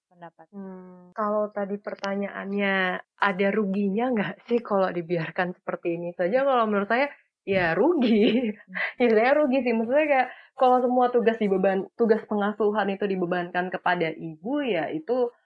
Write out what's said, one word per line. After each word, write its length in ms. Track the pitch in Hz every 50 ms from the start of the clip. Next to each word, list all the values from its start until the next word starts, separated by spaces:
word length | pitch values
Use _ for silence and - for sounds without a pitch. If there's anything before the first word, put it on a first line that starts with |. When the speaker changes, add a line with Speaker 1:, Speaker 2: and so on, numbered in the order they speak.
| _
Speaker 1:
pendapatnya? 480 | _ _ 175 170 165 - - 160 - 202
Speaker 2:
Hmm, 500 | 202 196 190 185 185 185 185 180 180 180 180 175
kalau 360 | - 214 208 214 214 214 208
tadi 280 | - 202 202 196 202 202
pertanyaannya, 960 | - 208 202 - - 196 196 202 202 190 - 196 190 196 202 202 202 196 196 190 185 180 180 - - _ _
ada 300 | _ - 202 196 180 202 196
ruginya 560 | 196 214 214 190 190 208 202 196 190 220 233 262 247
nggak 220 | 214 175 156 - - _
sih 160 | - 233 233
kalau 280 | 226 - 208 196 190 180
dibiarkan 640 | 175 175 170 165 175 165 160 156 - - 180 175 180
seperti 420 | - _ - 175 - - 175 170
ini 120 | 170 175 175 175
saja? 320 | - 180 175 226 262 277
Kalau 200 | 277 269 240 226
menurut 220 | 214 208 202 202
saya, 220 | 196 226 247 285 285 - - _ _ _ _ _
ya 280 | 190 196 190 180 165 165
rugi. 800 | 175 233 330 349 294 240 214 233 208 214 - 220 254 254 214 208
<laughs> 80 | -
Speaker 1:
Hmm. 160 | - - 185 - - - - -
Speaker 2:
Ya, 100 | 247 233
saya 200 | 226 214 233 254 285
rugi 300 | 302 302 262 247 269 233
sih. 80 | 247 226
Maksudnya 320 | 226 226 226 262 302 311
kayak, 240 | 294 277 262 247 - - - - _ _
kalau 320 | - 262 254 254 254 247
semua 240 | 240 247 254 247 247
tugas 300 | 247 240 202 220 226 226
dibeban-, 500 | 214 196 196 190 190 196 190 190 185 - -
tugas 240 | - 233 214 220 220 - -
pengasuhan 600 | 214 208 202 208 208 - 220 208 208 214 196 196
itu 160 | 196 190 208
dibebankan 680 | 196 190 185 180 170 180 180 175 175 180 180 180 185 180
kepada 400 | 180 - 180 180 175 165 160 -
ibu, 480 | - 165 165 156 156 165 226 285 294
ya 320 | 285 240 190 165 151 - -
itu 400 | 160 - - 240 254 240 240 - _ _